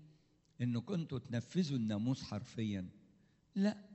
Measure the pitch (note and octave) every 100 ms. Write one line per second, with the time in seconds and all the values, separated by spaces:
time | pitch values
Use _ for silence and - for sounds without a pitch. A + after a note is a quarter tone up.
0 | - - _ _ _ - A#2+ A#2 - F3
1 | D#3+ C3 - A#2+ A#2 E3+ D#3+ C3+ A2 G#2
2 | A#2+ C3 - G#2 B2 - A2 G2 F2+ -
3 | - _ _ _ _ G3 G3+ - -